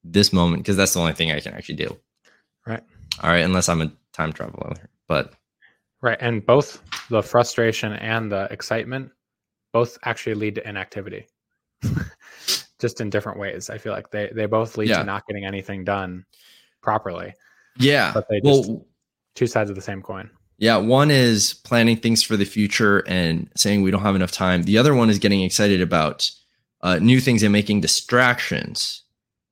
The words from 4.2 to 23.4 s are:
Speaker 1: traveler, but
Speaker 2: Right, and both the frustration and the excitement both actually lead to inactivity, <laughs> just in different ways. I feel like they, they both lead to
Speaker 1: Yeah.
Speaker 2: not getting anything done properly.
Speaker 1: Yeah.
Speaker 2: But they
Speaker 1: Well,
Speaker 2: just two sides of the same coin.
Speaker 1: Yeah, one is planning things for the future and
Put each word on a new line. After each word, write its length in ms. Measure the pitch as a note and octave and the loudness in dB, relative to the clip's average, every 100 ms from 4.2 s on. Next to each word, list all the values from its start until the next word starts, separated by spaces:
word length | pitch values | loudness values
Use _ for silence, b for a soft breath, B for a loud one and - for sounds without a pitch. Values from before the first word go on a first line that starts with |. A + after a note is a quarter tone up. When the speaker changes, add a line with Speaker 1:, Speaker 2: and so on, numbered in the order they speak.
| D#2+ | -6
Speaker 1:
traveler, 420 | D#2 - - - - - _ - | -6 -12 -12 -12 -12 -16 _ -4
but 240 | D2+ - _ _ _ b b _ _ | -4 -4 _ _ _ b b _ _
Speaker 2:
Right, 160 | B2 A2+ | -4 -2
and 240 | A#2+ A#2 | -2 -2
both 380 | G2+ B2+ C#3+ - - - - | 4 4 2 -8 -16 -16 -2
the 140 | A2+ | -2
frustration 720 | G#2 A#2+ A#2+ - A#2 A2 A2 | 2 2 2 0 0 0 -6
and 360 | G#2+ A2 A2+ A2 | -6 -4 -4 -2
the 160 | G2+ G2 | -4 -6
excitement 600 | G2+ - A2+ A2+ C3 C3 _ _ _ _ _ _ | -10 -6 -6 -4 -10 -12 _ _ _ _ _ _
both 240 | A#2 A#2+ - | -2 -2 -4
actually 300 | - A2+ - | -8 -6 -6
lead 220 | G#2 G#2+ G#2 | -4 -4 -6
to 120 | A2 | -10
inactivity, 580 | G2+ F#2+ - G2 G2 - _ _ _ _ _ | -10 -10 -12 -14 -16 -18 _ _ _ _ _
<laughs> 60 | - - B B B B B B B _ | -4 -4 B B B B B B B _
just 200 | A#2+ - | -6 -4
in 100 | G#2+ | -4
different 280 | G#2 G#2+ G#2 | -4 -4 -8
ways. 320 | G2 F2+ - | -10 -10 -12
I 80 | G#2+ | -12
feel 140 | A2+ | -10
like 180 | G2 G#2 | -10 -8
they, 200 | G#2+ G#2 | -8 -8
they 120 | A2 G#2+ | -6 -2
both 300 | A2 A2 - | -2 -2 -4
lead 120 | G#2+ | -2
to 40 | |
Speaker 1:
Yeah. 80 | G2 | -2
Speaker 2:
not 240 | G2 G2 - | -2 -6 -8
getting 180 | G#2 F#2+ | -10 -8
anything 380 | G2 F#2+ G2 | -10 -10 -8
done 400 | F#2 G2+ F#2 F2+ F#2+ b b b b b | -4 -4 -6 -12 -16 b b b b b
properly. 520 | - G#2+ G2 F2 F#2 - b b b - | -4 -2 -4 -10 -12 -18 b b b 0
Speaker 1:
Yeah. 340 | C3 C#3+ F#2 | 2 4 2
Speaker 2:
But 160 | A2 - | -2 -2
they 120 | G#2 | 2
Speaker 1:
Well, 180 | A2 C#3 | 6 4
Speaker 2:
just 80 | G2+ - - _ _ _ _ | 4 -4 -12 _ _ _ _
two 120 | - A#2+ | -2 -2
sides 240 | A#2 G#2 | 0 -4
of 60 | G2 | -6
the 60 | |
same 200 | F#2+ G2 | -10 -12
coin. 280 | - F#2+ G2 _ _ _ | -12 -14 -16 _ _ _
Speaker 1:
Yeah, 180 | A2 A2 | 2 4
one 340 | G#2+ B2+ D3+ | 4 4 6
is 440 | C#3 B2 A2 - | 6 4 4 0
planning 420 | - - A#2+ A#2 A2+ | -4 -2 2 4 4
things 260 | A#2 A2+ | 2 2
for 140 | - A2 | 2 0
the 80 | |
future 580 | G2 - G2+ - G#2+ G2+ - | 0 0 -2 2 2 2 2
and 420 | F#2 E2+ E2 | 0 0 -2